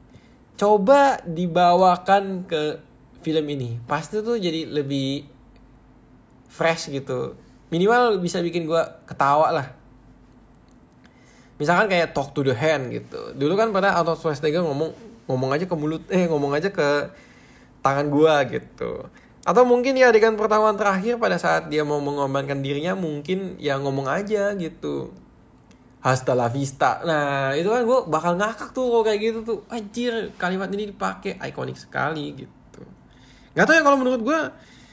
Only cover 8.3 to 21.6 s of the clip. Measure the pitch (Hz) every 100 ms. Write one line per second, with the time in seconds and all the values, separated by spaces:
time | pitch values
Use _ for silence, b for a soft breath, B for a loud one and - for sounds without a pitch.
8.3 | 185 170 170 156 165 - - - - 139
9.3 | 147 156 160 131 - - - - - -
10.3 | - - - _ - _ _ B B B
11.3 | B B - 147 175 214 180 160 151 139
12.3 | - 135 117 156 147 123 120 120 123 -
13.3 | 135 143 196 226 196 196 170 165 156 165
14.3 | 139 156 151 170 139 160 - - - -
15.3 | 127 131 147 185 170 151 160 - 185 175
16.3 | 151 143 147 196 196 143 147 - B B
17.3 | B B B B - 135 139 147 143 160
18.3 | 147 123 - - - 60 - - B B
19.3 | B - 185 247 240 254 262 247 220 226
20.3 | 214 214 214 214 202 202 190 214 240 214
21.3 | 175 170 160